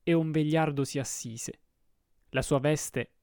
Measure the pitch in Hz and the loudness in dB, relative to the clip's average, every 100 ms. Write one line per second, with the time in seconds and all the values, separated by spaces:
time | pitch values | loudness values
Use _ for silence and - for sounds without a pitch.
0 | - 165 160 156 151 160 156 139 135 139 | 2 2 2 0 2 2 2 0 -2 -2
1 | 127 - 120 113 - - _ _ _ _ | -4 -8 -10 -10 -12 -14 _ _ _ _
2 | _ _ _ 131 - 143 147 151 - 127 | _ _ _ -4 0 2 2 0 -2 -6
3 | - _ | -8 _